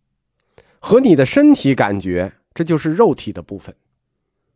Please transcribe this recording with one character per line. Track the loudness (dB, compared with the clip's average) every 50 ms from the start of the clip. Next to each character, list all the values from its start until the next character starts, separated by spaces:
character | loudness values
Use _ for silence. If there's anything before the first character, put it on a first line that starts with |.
| _ _ _ _ _ _ _ _ _ _ _ _ _ _ _ _
和 | -4 2 2 4
你 | 4 4 4
的 | 4 2
身 | 2 2 2 4 4 2
体 | 2 0 -2 0
感 | 0 0 -2 -2 -6
觉， | -6 -6 -4 -4 -4 -6 -8 _ _ _ _
这 | -8 -6
就 | -4 -4 -4
是 | -4 -4 -2
肉 | 0 0 0 0
体 | -2 -8 -14 -14
的 | -14
部 | -14 -16 -18 -18
分， | -18 -20 -20 _ _ _ _ _ _ _ _ _ _ _ _ _ _ _ _